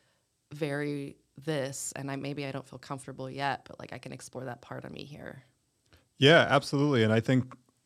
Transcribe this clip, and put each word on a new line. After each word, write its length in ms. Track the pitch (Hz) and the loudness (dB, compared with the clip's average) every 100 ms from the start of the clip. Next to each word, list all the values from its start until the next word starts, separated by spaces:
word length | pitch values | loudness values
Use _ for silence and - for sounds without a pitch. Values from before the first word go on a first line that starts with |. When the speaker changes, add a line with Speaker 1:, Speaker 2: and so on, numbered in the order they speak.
| _ _ _ _ - | _ _ _ _ -16
Speaker 1:
very 600 | 147 151 143 147 143 139 - _ - | -6 -4 -2 -4 -6 -8 -14 _ -12
this, 480 | 143 151 135 139 - - | -4 -2 -4 -6 -8 -8
and 120 | 135 | -8
I, 60 | |
maybe 320 | 135 139 143 139 | -6 -6 -6 -8
I 60 | |
don't 160 | 135 - | -8 -12
feel 100 | 127 | -16
comfortable 500 | - 139 - 135 131 | -12 -12 -10 -12 -10
yet, 360 | 135 139 127 - | -4 -4 -4 -8
but, 140 | - | -16
like, 120 | - | -14
I 60 | 131 | -14
can 140 | 135 | -14
explore 320 | 135 - 123 | -14 -14 -12
that 160 | 127 120 | -10 -12
part 240 | - 131 | -12 -12
of 80 | - | -12
me 100 | - | -14
here." 400 | 139 147 - 131 _ _ _ _ _ _ _ - | -14 -14 -16 -18 _ _ _ _ _ _ _ 6
Speaker 2:
Yeah, 280 | 139 165 113 | 8 10 8
absolutely. 540 | 139 - 143 147 127 | 4 2 0 2 4
And 100 | 107 | 4
I 60 | 113 | 4
think 380 | 113 127 127 - _ _ | 4 2 2 -10 _ _